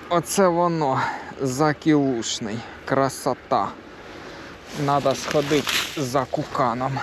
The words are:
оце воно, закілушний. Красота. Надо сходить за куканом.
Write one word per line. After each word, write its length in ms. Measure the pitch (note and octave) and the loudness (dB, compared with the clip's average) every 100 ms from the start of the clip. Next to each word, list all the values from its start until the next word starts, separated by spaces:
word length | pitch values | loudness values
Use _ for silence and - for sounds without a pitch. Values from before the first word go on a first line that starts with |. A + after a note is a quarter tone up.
| - | 0
оце 400 | F3 - - F#3 | 0 2 4 4
воно, 520 | E3+ F3 E3 D3+ D#3 - - - - | 6 2 2 2 2 0 -4 -10 -4
закілушний. 1200 | C3+ B2+ D#3 D3 D#3 D3+ C#3 A#2 G#2+ - A2 A#2 - - | -2 2 2 2 4 4 4 0 -2 -4 -6 -6 -10 -12
Красота. 840 | - C3+ C3+ - C#3 B2 - A#2+ G2 - - - - - - - - - - D3+ | -2 2 2 0 -4 -4 0 0 0 -4 -16 -18 -16 -16 -14 -14 -16 -16 -12 -4
Надо 300 | C#3+ C#3+ C3+ | 2 2 2
сходить 800 | B2 - D3+ C#3+ D3+ A#2+ - - D#3+ | 0 0 0 2 2 2 -2 -2 -4
за 280 | B2+ C3+ | 0 0
куканом. 760 | B2 - - - B2 A#2+ C3 C3 | 0 -2 -2 0 0 0 -2 -2